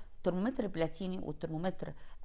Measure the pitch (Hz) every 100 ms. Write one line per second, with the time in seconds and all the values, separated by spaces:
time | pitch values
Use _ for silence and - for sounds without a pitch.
0 | - - 185 180 220 262 208 165 156 -
1 | 185 185 - 151 165 160 185 185 - -
2 | - -